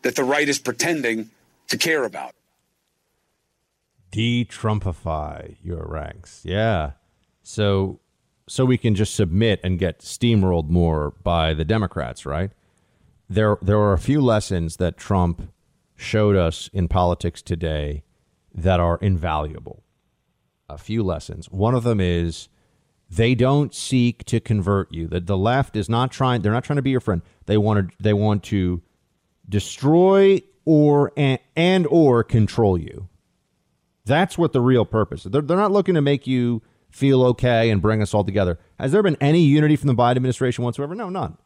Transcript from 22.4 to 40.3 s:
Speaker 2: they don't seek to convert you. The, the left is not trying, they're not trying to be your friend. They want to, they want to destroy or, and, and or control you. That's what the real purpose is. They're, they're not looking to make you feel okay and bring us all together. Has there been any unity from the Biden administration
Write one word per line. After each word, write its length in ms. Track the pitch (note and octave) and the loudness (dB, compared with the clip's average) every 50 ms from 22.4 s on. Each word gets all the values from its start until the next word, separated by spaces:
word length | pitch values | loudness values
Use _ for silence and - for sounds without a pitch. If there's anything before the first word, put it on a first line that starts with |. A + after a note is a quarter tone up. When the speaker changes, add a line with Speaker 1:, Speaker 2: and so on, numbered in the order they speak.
| - _ _ _ _ _ _ _ _ _ _ _ _ _ | -16 _ _ _ _ _ _ _ _ _ _ _ _ _
Speaker 2:
they 260 | F2 F2 A2+ A#2 B2+ | -2 0 0 2 2
don't 400 | A2 A#2+ C3 C#3 D3 D3 B2 - | 2 2 2 2 0 0 -2 -6
seek 500 | - - - C3+ B2+ A#2+ A#2+ A2+ _ - | -12 -6 -2 0 2 2 2 -2 _ -8
to 160 | - - A2+ | -4 -4 -4
convert 520 | - - A#2 G#2 F2+ F#2 G2+ G2 F#2 _ | -2 0 -2 0 0 0 0 -2 -2 _
you. 140 | - E2 E2 | -8 -10 -8
The, 140 | D#2+ E2 F2+ | -6 -6 -6
the 180 | F2 F2 G2+ F#2+ | -4 -4 -2 0
left 360 | F#2+ A2+ B2 C3+ C3+ - - | 0 0 0 0 -2 -2 -4
is 140 | G#2+ G2+ - | -6 -4 -2
not 220 | A2+ A#2 B2+ B2+ | -2 -2 -2 -2
trying, 320 | - - C3+ B2+ B2 A#2 | -2 -2 -2 0 0 0
they're 100 | F2+ G#2 | 0 0
not 120 | G#2+ B2 - | -2 -2 -4
trying 120 | - D3 | -4 -4
to 60 | D3 | -2
be 80 | B2 C3+ | -2 0
your 100 | C3 B2+ | -2 -2
friend. 220 | - - F#2 E2 - _ _ _ - | -2 -2 -2 -2 -4 _ _ _ -4
They 100 | - G#2 | 0 0
want 320 | G#2+ G2+ G#2+ G#2+ G2+ F#2+ E2+ | 2 2 2 2 0 0 -2
to, 80 | _ _ | _ _
they 140 | G2 G#2+ | 0 0
want 300 | G#2 G2+ G#2 G#2+ G#2 G2+ - | 0 2 2 0 0 -2 -4
to 380 | - G2+ G2+ F#2 F2+ F2+ E2+ _ _ _ _ _ _ _ _ _ _ _ _ _ - | -4 -2 -2 0 -2 -2 -6 _ _ _ _ _ _ _ _ _ _ _ _ _ -4
destroy 920 | F#2+ G#2 - - - - C3 C#3+ D#3 E3+ F3+ F#3+ G3 G3 G3 G3 G3 F#3 _ _ _ _ _ | -4 -4 -4 -4 -12 -4 0 2 4 4 4 4 6 6 6 4 4 2 _ _ _ _ _
or, 460 | - D#3+ D3+ D3 D3 C#3+ C#3+ C#3+ - _ | 2 4 4 6 4 4 4 2 0 _
and, 220 | - C#3+ C3+ C3 B2 _ _ _ | 0 0 0 0 -2 _ _ _
and 300 | D#3 E3 F3+ F#3 F#3+ F3 | 0 2 2 2 2 2
or 360 | C#3+ D3 E3+ D#3+ C#3 A#2+ A#2 A2 | 2 4 4 6 6 4 4 2
control 520 | - - A#2 G#2+ G2 - - A2+ G2+ F#2 | 2 2 2 2 2 2 2 2 2 2
you. 320 | F2 D#2 - - - F#2+ - _ _ _ _ _ _ _ _ _ _ _ _ _ _ _ _ _ _ _ | 0 -4 -8 -14 -16 -18 -18 _ _ _ _ _ _ _ _ _ _ _ _ _ _ _ _ _ _ _
That's 320 | G2+ C3 D#3+ F#3+ F#3 - | -2 0 0 0 0 0
what 160 | - E3+ D#3 | -2 -2 0
the 80 | - C3 | 2 2
real 240 | A#2+ B2+ C3 A#2+ G#2+ | 2 4 4 4 2
purpose 420 | - - A2 G#2 - - - - | 2 0 -2 -2 -2 -4 -14 -4
is. 40 | F#2 | 0
They're, 120 | G2+ C#3+ | 0 0
they're 140 | D3+ C3+ E3+ | 2 2 0
not 140 | F#3 G#3 G3+ | 2 2 2
looking 240 | G3 G#3 F3+ - F3+ | 2 2 2 2 2
to 60 | D#3 | 2
make 260 | C#3+ C#3+ C#3+ C#3 - | 4 2 0 0 0
you 340 | C3 C3 B2+ A#2+ A#2+ A#2+ A2+ _ _ _ _ _ _ | -2 0 0 0 0 -2 -2 _ _ _ _ _ _
feel 320 | _ - C#3 C#3 C3+ B2+ B2+ | _ 0 2 4 4 6 4
okay 460 | B2 A#2+ - - B2 A#2+ A2+ A2+ A2+ | 4 2 2 0 2 2 4 4 2
and 100 | A2 G2+ | 2 2
bring 220 | E2+ G#2+ A2 G#2+ | 2 0 0 0
us 100 | G#2 - | -2 0
all 120 | - G#2 G2+ | 0 0 0
together. 340 | G2 F#2+ G2+ F#2+ F2+ E2+ - _ _ _ _ | 0 0 0 0 0 -2 -6 _ _ _ _
Has 100 | - C3+ | -4 0
there 120 | D3 G#3 | 0 2
been 140 | G#3 G3 D3 - | 2 2 0 0
any 220 | C#3+ - D3+ F3 | 0 2 4 4
unity 340 | E3+ C#3+ C#3 D3+ D3+ D3+ D3+ | 4 4 4 4 4 2 2
from 100 | C#3 - | 0 0
the 80 | C#3+ B2+ | 0 0
Biden 220 | A2+ B2 B2 B2+ | 2 2 2 2
administration 480 | B2+ B2+ B2+ | 0 0 -2